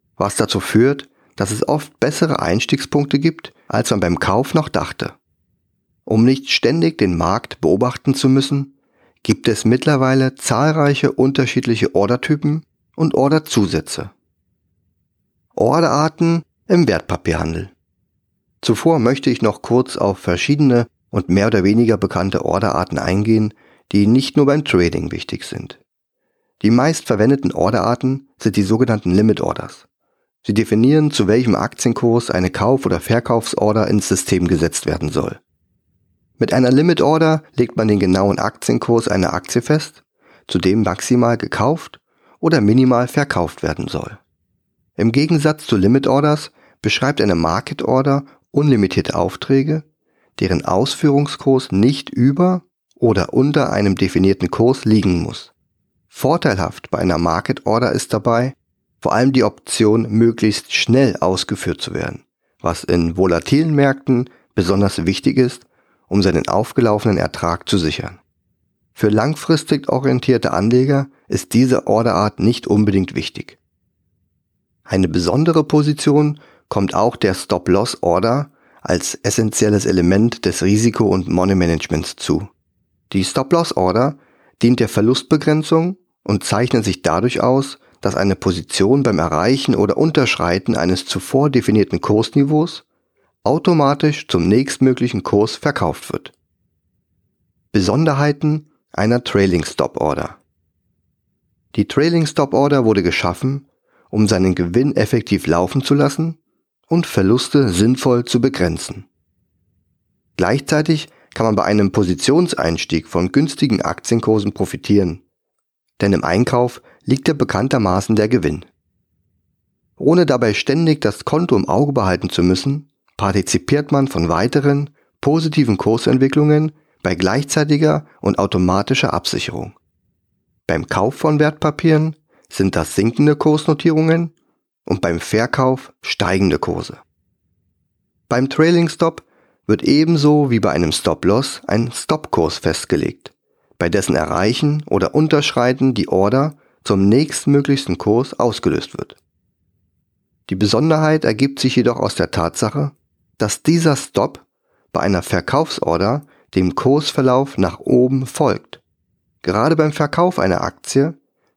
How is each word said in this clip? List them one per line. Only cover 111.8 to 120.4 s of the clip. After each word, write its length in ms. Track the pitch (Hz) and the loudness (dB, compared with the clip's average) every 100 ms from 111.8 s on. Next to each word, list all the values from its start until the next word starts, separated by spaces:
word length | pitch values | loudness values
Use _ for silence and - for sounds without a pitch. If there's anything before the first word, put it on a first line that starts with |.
| 98 | 2
Positionseinstieg 1160 | - 92 87 - 156 180 - 82 82 - 82 - | 2 0 0 2 2 0 -2 -2 -2 -4 -4 -2
von 240 | 87 90 | -2 0
günstigen 480 | 139 160 - 143 107 | 0 0 0 2 2
Aktienkursen 720 | - - - 117 110 110 101 | -2 -6 -2 0 2 0 0
profitieren, 720 | - 95 98 - 101 90 78 _ _ _ _ _ _ _ - | -4 -6 -6 2 2 2 -4 _ _ _ _ _ _ _ -2
denn 120 | 101 | 0
im 120 | 95 | 2
Einkauf 580 | 73 92 123 123 123 - _ _ | 0 0 2 0 -2 -6 _ _
liegt 220 | - 135 - | -4 0 0
ja 80 | |
bekanntermaßen 800 | 151 - 98 131 131 98 92 - | -2 -2 -2 0 0 2 0 0
der 140 | 107 107 | 0 2
Gewinn. 360 | 123 76 76 - _ _ _ _ _ _ _ _ _ _ _ _ - | 0 -2 -6 -12 _ _ _ _ _ _ _ _ _ _ _ _ -4
Ohne 300 | 143 175 147 | 2 2 2
dabei 260 | 123 | 2